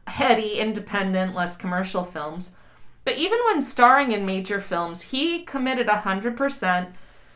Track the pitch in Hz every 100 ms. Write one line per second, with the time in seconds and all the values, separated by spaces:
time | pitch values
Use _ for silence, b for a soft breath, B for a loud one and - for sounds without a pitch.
0 | - - 262 226 214 - 220 208 - 202
1 | 190 185 185 180 175 - 185 180 185 185
2 | 180 156 151 165 185 b b b b b
3 | - 254 359 453 480 330 - - 247 277
4 | 269 208 196 190 185 202 190 170 170 175
5 | - 262 330 339 - 277 254 247 208 208
6 | 202 190 233 233 277 277 185 180 180 b
7 | b b b